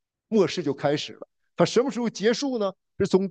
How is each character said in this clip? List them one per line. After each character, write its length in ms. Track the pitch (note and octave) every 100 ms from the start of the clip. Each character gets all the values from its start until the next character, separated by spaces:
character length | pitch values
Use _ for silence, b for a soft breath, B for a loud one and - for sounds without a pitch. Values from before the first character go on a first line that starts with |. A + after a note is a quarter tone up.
| _ _ _
末 200 | A3 D#3
世 140 | -
就 120 | C#3+
开 220 | C3+ C#3+ D3
始 160 | -
了。 160 | G2+ - _ _
他 100 | -
什 160 | F3 A3
么 80 | C4
时 100 | G#3
候 100 | A#3
结 220 | - G#3
束 260 | A#3+ C#4+ B3
呢？ 140 | G3 - _ -
是 80 | F#3+
从 220 | F#3+ F#3+